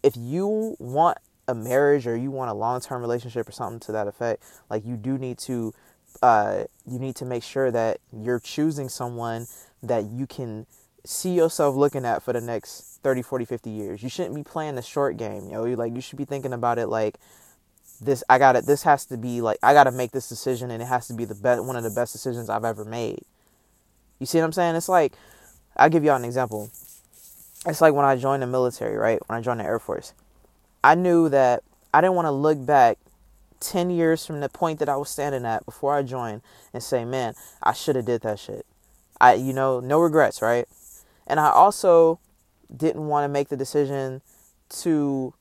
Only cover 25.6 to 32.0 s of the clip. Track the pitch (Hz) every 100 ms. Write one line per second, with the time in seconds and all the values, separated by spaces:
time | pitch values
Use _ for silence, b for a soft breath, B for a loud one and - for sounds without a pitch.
25.6 | _ - 151 165 151 135 120 123 120 107
26.6 | 107 - - - _ _ - - - -
27.6 | - 156 160 143 139 131 135 139 123 127
28.6 | 123 117 113 107 110 113 - 117 113 117
29.6 | 95 113 - - - _ _ _ _ _
30.6 | _ _ 131 165 180 170 165 139 127 123
31.6 | _ _ _ 147